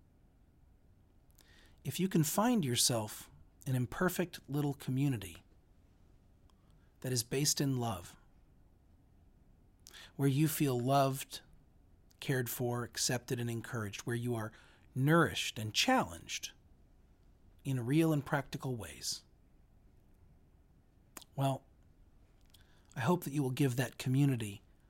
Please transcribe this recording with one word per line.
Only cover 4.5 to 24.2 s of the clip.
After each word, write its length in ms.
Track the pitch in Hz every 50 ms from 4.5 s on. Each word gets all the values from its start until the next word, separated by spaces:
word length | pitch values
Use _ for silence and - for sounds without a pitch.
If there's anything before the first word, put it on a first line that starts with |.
| 135 147 147 143 139
community 640 | - - - 131 131 139 147 131 110 95 85 80 82 - _ - - - - - _ - - - - - - - - _ - - _ - - _ _ _ - - - - - _ -
that 120 | - 131 127
is 100 | 123 117
based 380 | - - 135 147 143 - -
in 180 | 151 139 135 123
love, 340 | 120 117 104 87 82 - - - - - _ - _ _ - - - - _ - _ _ - - _ _ _ - - - - - - - - - - _ _ - - - - - - - -
where 120 | - 139 139
you 220 | 131 139 156 151
feel 280 | 156 - 151 139 127 123
loved, 640 | 120 127 135 139 139 135 135 139 - - - - - - - - - - - - - - - - - - - -
cared 300 | - - 143 127 127 120
for, 340 | - - 123 120 120 120 120
accepted, 560 | 110 - - - - 135 120 - - 135 120
and 100 | 120 120
encouraged, 520 | 117 117 113 - - 117 107 101 98 -
where 160 | - - 120 120
you 180 | 120 120 120
are 160 | 113 107 110 - - - - - - - - -
nourished 640 | 127 131 143 160 170 160 107 80 - - - - -
and 160 | 107 107 -
challenged 760 | - - - 254 254 196 - 85 82 - - - - - - - - - - - - - - - - - - - _ - - - - - - - - -
in 220 | 143 135 127 117
real 260 | 117 143 160 165 160
and 140 | 156 147 131
practical 500 | - - 143 131 - - 135 - 139 127
ways, 460 | 117 95 - - - - - - - - _ _ - _ - _ - _ _ - - - - - - - - - - - - - - - - - - - _ _ - _ _ _ _ _ _ - - - - _ -
well, 240 | 139 135 135 127 - - - - - - - - - - - - - - - - - - - - - - - - _ - - -
I 40 |
hope 220 | 117 127 180 175 180
that 80 | 147
you 100 | 135 151
will 80 | 143 127
give 280 | 131 - 147 139 120 120
that 200 | 127 117 - -
community 640 | - 131 127 135